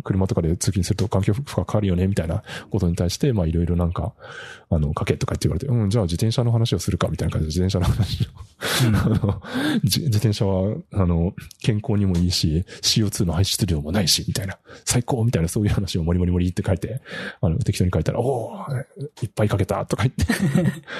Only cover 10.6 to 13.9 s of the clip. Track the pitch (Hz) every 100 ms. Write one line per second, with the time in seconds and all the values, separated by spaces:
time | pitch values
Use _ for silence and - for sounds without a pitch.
10.6 | 98 165 - 101 87 85 87 - - -
11.6 | - 104 110 101 98 87 90 - 80 80
12.6 | - - - 117 101 - 90 80 98 -
13.6 | 92 78 73